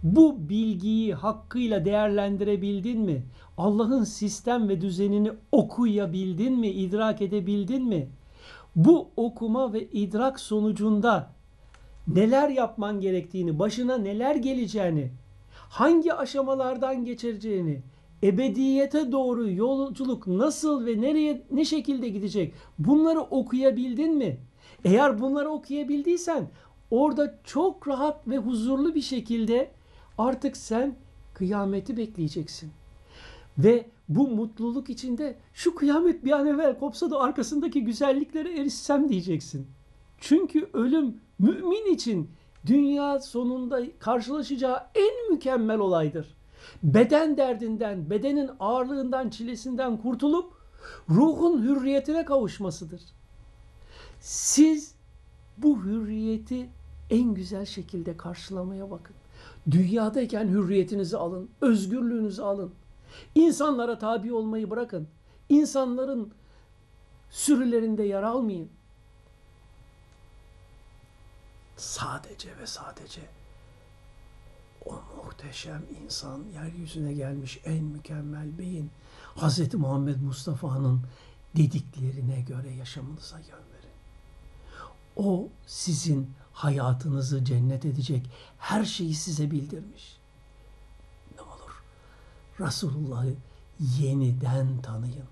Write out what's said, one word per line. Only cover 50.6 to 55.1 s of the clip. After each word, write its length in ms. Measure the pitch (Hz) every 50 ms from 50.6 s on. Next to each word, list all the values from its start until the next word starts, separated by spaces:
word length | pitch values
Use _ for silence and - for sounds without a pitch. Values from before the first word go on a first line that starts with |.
| - - - - - - - - - -
ruhun 520 | 160 196 285 320 302 - 320 339 349 269
hürriyetine 640 | 214 254 285 277 247 269 277 277 269 - 302 330 320
kavuşmasıdır. 760 | 330 277 269 233 180 156 - 202 185 160 - 180 156 175 175 - - - - - - - - - - - - - - - - - - - - - - - -
Siz 760 | - - - - - - - - 302 320 320 302 294 - - - - -